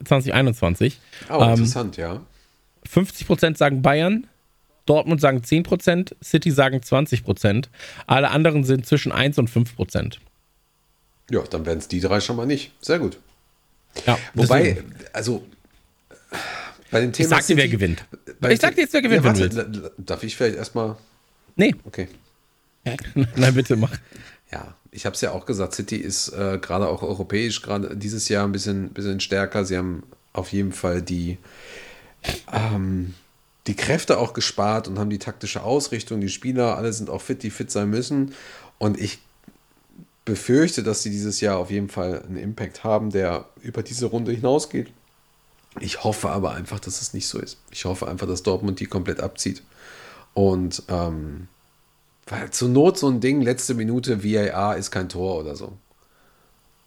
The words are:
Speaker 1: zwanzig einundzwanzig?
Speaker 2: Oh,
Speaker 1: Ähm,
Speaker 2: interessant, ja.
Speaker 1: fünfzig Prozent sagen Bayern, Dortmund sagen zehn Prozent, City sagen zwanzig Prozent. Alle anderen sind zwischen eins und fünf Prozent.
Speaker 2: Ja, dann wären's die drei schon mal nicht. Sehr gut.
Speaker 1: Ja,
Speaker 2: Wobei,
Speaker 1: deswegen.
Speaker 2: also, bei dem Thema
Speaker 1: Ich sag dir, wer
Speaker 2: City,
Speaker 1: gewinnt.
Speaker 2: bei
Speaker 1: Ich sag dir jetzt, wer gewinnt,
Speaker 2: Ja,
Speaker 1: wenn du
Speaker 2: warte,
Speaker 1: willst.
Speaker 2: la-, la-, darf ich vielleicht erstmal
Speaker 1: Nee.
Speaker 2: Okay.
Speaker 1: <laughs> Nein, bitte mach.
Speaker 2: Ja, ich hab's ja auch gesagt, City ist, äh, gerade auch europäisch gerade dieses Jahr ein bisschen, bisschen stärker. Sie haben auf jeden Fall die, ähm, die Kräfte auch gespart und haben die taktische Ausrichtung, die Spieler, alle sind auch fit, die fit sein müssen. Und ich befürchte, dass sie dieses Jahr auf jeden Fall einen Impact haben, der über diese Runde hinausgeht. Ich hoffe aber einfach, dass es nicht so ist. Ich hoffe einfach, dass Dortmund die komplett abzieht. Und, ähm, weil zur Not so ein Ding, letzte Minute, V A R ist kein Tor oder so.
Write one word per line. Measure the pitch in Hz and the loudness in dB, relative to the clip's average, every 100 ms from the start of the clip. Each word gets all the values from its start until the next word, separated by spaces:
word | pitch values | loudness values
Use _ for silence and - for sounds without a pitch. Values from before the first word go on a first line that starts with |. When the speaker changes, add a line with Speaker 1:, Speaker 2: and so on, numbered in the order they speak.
| - | 2
Speaker 1:
zwanzig | 135 131 - | 2 4 4
einundzwanzig? | 131 113 87 90 117 - - - - | 4 4 2 4 2 0 -16 -18 -2
Speaker 2:
Oh, | 151 | 4
Speaker 1:
Ähm, | 117 | 6
Speaker 2:
interessant, | 117 113 123 104 - | 6 4 2 -4 -4
ja. | 82 104 - _ _ _ _ _ - | -6 -8 -12 _ _ _ _ _ 0
Speaker 1:
fünfzig | 175 190 - - | 2 2 -2 -2
Prozent | 165 165 151 | 2 2 4
sagen | 147 135 | 2 4
Bayern, | 131 147 175 220 - _ _ _ _ _ - | 4 4 4 2 -2 _ _ _ _ _ 4
Dortmund | 151 151 156 | 4 4 4
sagen | 143 127 | 4 4
zehn | 117 160 | 2 2
Prozent, | 175 175 - 175 190 - | 2 0 2 2 0 -8
City | - 160 175 | 0 2 2
sagen | 139 135 131 | 4 4 4
zwanzig | - 135 - 120 | 2 2 2 0
Prozent. | 117 101 104 104 - - - - - | 0 2 2 2 -2 -10 -18 -8 0
Alle | 131 139 | 2 4
anderen | 147 160 151 | 4 4 4
sind | 131 131 - | 4 2 4
zwischen | 147 - | 2 2
eins | - 135 147 | 2 2 2
und | 117 | 2
fünf | 117 120 - | 2 0 0
Prozent. | - - - - _ _ _ _ _ _ _ _ _ _ - | -4 -2 -4 -8 _ _ _ _ _ _ _ _ _ _ -4
Speaker 2:
Ja, | 113 | -2
dann | - 82 82 | -2 -4 -2
wären's | 80 - | -4 -2
die | 90 | -2
drei | 92 101 | 2 0
schon | - 117 | 0 -2
mal | 127 | 0
nicht. | 139 - _ | -2 -4 _
Sehr | - 165 | -2 0
gut. | 110 - _ _ _ _ _ _ _ - - | 0 -6 _ _ _ _ _ _ _ -6 0
Speaker 1:
Ja, | 117 - | 0 0
Speaker 2:
Wobei, | 113 120 135 | 2 4 6
Speaker 1:
deswegen. | 175 92 - - - | 4 2 -6 -16 -12
Speaker 2:
also, | 107 110 110 - _ _ _ _ _ _ - - - - - - - - | -8 -4 -4 -6 _ _ _ _ _ _ -20 -12 -10 -10 -10 -14 -18 -2
bei | 113 | 0
dem | 123 | 2
Thema | - 160 | 2 4
Speaker 1:
Ich | |
sag | 160 - | 4 4
dir, | 156 | 4
wer | 131 | 4
Speaker 2:
City, | 113 | 4
Speaker 1:
gewinnt. | 90 85 - - - - | 2 0 -6 -20 -18 -2
Speaker 2:
bei | 123 | 2
Speaker 1:
Ich | - | 4
sag | 349 - | 4 4
dir | |
jetzt, | 302 | 2
wer | 302 | 2
gewinnt, | 247 214 | 4 6
Speaker 2:
Ja, | 131 | 6
Speaker 1:
wenn | 101 92 | 6 2
du | 113 | 0
Speaker 2:
warte, | 107 | -6
Speaker 1:
willst. | 104 | -8
Speaker 2:
la-, | 80 | -12
la-, | - | -12
darf | 95 85 | -8 -6
ich | 110 - | -6 0
vielleicht | 120 90 | 0 0
erstmal | 107 120 110 107 _ _ _ _ _ - | -6 -4 -4 -6 _ _ _ _ _ 2
Speaker 1:
Nee. | 220 - 104 | 2 2 -6
Speaker 2:
Okay. | - 87 - _ _ _ _ _ _ | -10 -10 -12 _ _ _ _ _ _
Speaker 1:
<laughs> | 117 143 - 143 120 127 | -10 -10 -4 0 0 4
Nein, | 127 | 4
bitte | 127 123 113 | 6 4 4
mach. | 110 - - - - - - | 2 -2 -14 -20 -20 -20 -14
Speaker 2:
Ja, | - - - _ | -14 -14 -18 _
ich | - 101 | -8 -8
hab's | - | -4
ja | 110 | -4
auch | 92 - | -4 -4
gesagt, | 101 90 - | -4 -4 -4
City | - 110 | -6 -6
ist, | 95 98 - | -4 -4 -6
äh, | - 98 95 | -4 -2 -2
gerade | - 90 92 | -2 0 0
auch | 80 | -2
europäisch | - 98 92 101 117 104 | -4 -4 -2 -2 -2 -4
gerade | - 101 98 101 | -4 -4 -4 -6
dieses | 104 110 - | -6 -4 0
Jahr | 104 101 | 0 0
ein | |
bisschen, | 98 101 98 95 | -2 -2 -4 -4
bisschen | - 101 95 | -6 -4 -4
stärker. | - 98 95 107 | 0 0 0 -2
Sie | 92 92 | -2 -2
haben | 92 82 - - _ | -2 -6 -10 -20 _
auf | 98 90 | -8 -4
jeden | 98 98 | -2 -2
Fall | 90 92 87 | -2 -2 -2
die, | 85 87 85 87 - - - - - - - _ - - - | -2 -4 -4 -6 -12 -20 -20 -20 -20 -20 -20 _ -8 -8 -4
ähm, | 107 110 104 95 92 90 87 _ _ _ _ - | -2 0 0 -2 -2 -4 -10 _ _ _ _ -6
die | 98 | -4
Kräfte | - 160 - 113 | 0 0 2 2
auch | 117 | 0
gespart | - - - 104 110 107 | -2 -4 0 0 0 -2
und | 98 | -4
haben | 104 | -4
die | 104 | -4
taktische | - - 104 98 | -8 -10 -8 -6
Ausrichtung, | 101 143 139 113 - 110 | 0 0 0 -6 -6 -4
die | 98 | -4
Spieler, | - 127 127 117 95 | -6 -4 0 0 0
alle | 113 | -2
sind | 110 82 | -4 -6
auch | 90 | -8
fit, | - 123 | -6 -6
die | 107 | -6
fit | - 110 | -8 -6
sein | 101 101 | -2 0
müssen. | 110 123 143 135 - - - - - | 0 0 0 -2 -6 -20 -20 -18 -4
Und | 107 98 | -2 0
ich | 101 - _ _ - _ _ _ _ - - _ - | -4 -8 _ _ -20 _ _ _ _ -20 -20 _ -6
befürchte, | 101 - 135 165 - | -4 2 4 4 0
dass | 107 104 | -2 -2
sie | 107 | -4
dieses | 101 104 98 | -4 -4 -2
Jahr | 104 95 | 0 0
auf | 90 | -2
jeden | 101 98 | -4 -4
Fall | - 90 82 - | -4 -4 -6 -8
einen | 87 | -8
Impact | 104 113 90 - | -8 -8 -10 -6
haben, | 110 107 107 | 0 0 0
der | 98 92 85 - _ | 0 0 -2 -8 _
über | 123 117 | -12 -8
diese | - 120 117 | -8 -4 -4
Runde | 117 117 | -2 -4
hinausgeht. | 117 123 147 151 - - _ _ _ _ _ _ _ _ - | -2 2 2 0 -6 -8 _ _ _ _ _ _ _ _ -10
Ich | 92 - | -8 -4
hoffe | 110 104 85 | -4 -2 -2
aber | 98 87 | -2 -4
einfach, | 67 87 104 | -6 -8 -10
dass | - - | -8 -8
es | - | -8
nicht | 101 - | -8 -8
so | - | -8
ist. | - - _ | -10 -14 _
Ich | - 90 | -8 -6
hoffe | - - | -4 -6
einfach, | 92 92 | -6 -6
dass | 90 | -2
Dortmund | 104 92 101 92 | 0 0 0 -4
die | - | -4
komplett | 98 87 - | -4 -4 -4
abzieht. | - - 95 92 - _ - - - - - | -6 -4 -6 -6 -12 _ -20 -20 -20 -20 -6
Und, | - 98 92 90 - - | 2 4 4 -2 -4 -4
ähm, | 90 85 80 76 73 90 _ _ _ _ _ _ _ - | -2 -2 -4 -8 -12 -16 _ _ _ _ _ _ _ -12
weil | 110 98 | -10 -6
zur | - 123 | -2 2
Not | 131 170 180 | 6 6 6
so | 143 | 2
ein | 120 | 2
Ding, | 127 143 | 2 2
letzte | 120 127 - | 2 0 -2
Minute, | 117 110 123 123 107 | -2 0 -2 0 -2
V | 104 | 2
A | 107 104 95 101 | 2 0 0 -2
R | 92 | -2
ist | 95 | -4
kein | 95 92 | -6 -6
Tor | 87 95 85 | -4 -4 -4
oder | 78 69 | -6 -10
so. | 98 98 _ _ _ _ _ _ _ _ _ _ | -12 -16 _ _ _ _ _ _ _ _ _ _